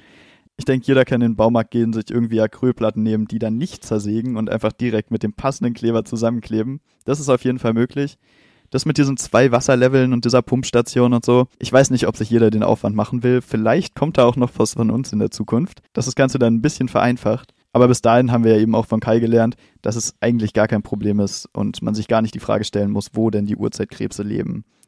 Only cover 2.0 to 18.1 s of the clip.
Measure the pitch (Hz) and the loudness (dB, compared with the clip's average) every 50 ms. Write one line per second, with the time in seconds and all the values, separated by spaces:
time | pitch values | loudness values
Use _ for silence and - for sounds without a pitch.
2 | 104 - - 120 120 110 113 110 110 107 - - 127 127 120 - 113 107 107 110 | -6 -4 -2 -2 -2 0 0 0 0 0 -2 -2 -2 -2 0 0 -2 -2 -2 0
3 | 107 110 110 107 110 - - 110 113 110 110 120 170 - - - - - 113 107 | -2 0 0 -2 -2 -4 -4 -4 -4 -4 -4 -4 -4 -6 -8 -14 -8 -4 -4 -4
4 | 104 104 107 113 120 131 120 110 110 107 - 110 - 110 - - 117 120 107 107 | -2 -2 -4 -2 -4 -4 -4 -4 -4 -4 -4 -2 -2 -4 -4 -2 -4 -2 -2 -2
5 | - - 117 107 - 107 - - - 135 135 - 120 120 117 - 110 117 117 113 | -2 -2 -6 -4 -4 -6 -6 -4 -6 -6 -4 -2 -4 -4 -4 -2 -2 0 0 0
6 | - - 120 110 117 113 120 113 - - 110 110 110 131 135 147 _ _ _ _ | -2 -4 -6 -2 -2 -2 -2 -4 -6 -6 -4 -4 -4 -4 -8 -12 _ _ _ _
7 | - - 139 147 139 139 127 - - 127 127 127 - 117 113 113 123 - - 139 | -6 -4 -4 -4 0 0 0 0 0 -2 -4 -2 -2 -2 0 0 0 -2 -2 -6
8 | 143 143 - _ _ _ _ _ _ _ _ _ _ _ - 131 - 156 143 147 | -6 -6 -8 _ _ _ _ _ _ _ _ _ _ _ -6 -4 -2 0 0 2
9 | 143 135 135 - - - - 113 135 131 117 123 - - 131 120 123 127 135 131 | 2 0 0 -4 -6 2 4 4 4 6 4 2 2 2 2 4 4 4 4 4
10 | 127 127 127 120 117 120 123 123 - - 127 131 127 - - 120 120 - - 123 | 2 2 0 0 0 2 2 2 2 2 -2 -2 -2 0 0 0 0 0 2 2
11 | 123 120 123 120 - 135 123 123 127 - _ - 127 120 127 135 139 135 131 120 | 2 4 2 2 2 4 4 4 4 2 _ -12 -6 2 4 4 4 4 2 0
12 | - - - - 110 107 113 117 113 107 110 107 107 - 113 - - 107 104 107 | 0 -2 -2 -4 -4 0 4 4 4 4 4 2 0 0 0 0 -2 -4 -2 -2
13 | 104 - 127 120 117 123 127 123 - - - 110 110 110 123 180 185 - - - | -2 -2 -4 -2 0 0 0 0 -2 -2 -4 -2 0 2 0 0 -2 -4 -4 -4
14 | 143 160 - - 123 120 120 127 123 120 - - 113 - - - 117 107 110 123 | -4 -2 2 2 2 4 4 0 -2 -2 0 -2 -2 -2 0 -2 -2 0 0 -2
15 | 135 - 107 104 107 101 - - 107 - 113 120 175 - - - _ _ - - | -4 -4 -4 -2 -2 -2 -4 -6 -6 -2 -2 -2 -2 -4 -8 -16 _ _ -6 -6
16 | - 135 - - 135 131 - 131 120 113 117 113 110 147 - - 131 123 - 113 | -6 -4 0 0 0 0 2 0 2 2 2 2 0 -2 -2 -2 -6 -2 0 0
17 | 98 123 120 - - 107 110 - - _ _ _ _ _ - 120 123 123 123 - | 0 0 0 -2 -2 -2 -2 -2 -6 _ _ _ _ _ 2 4 4 4 4 4
18 | - 117 | 4 4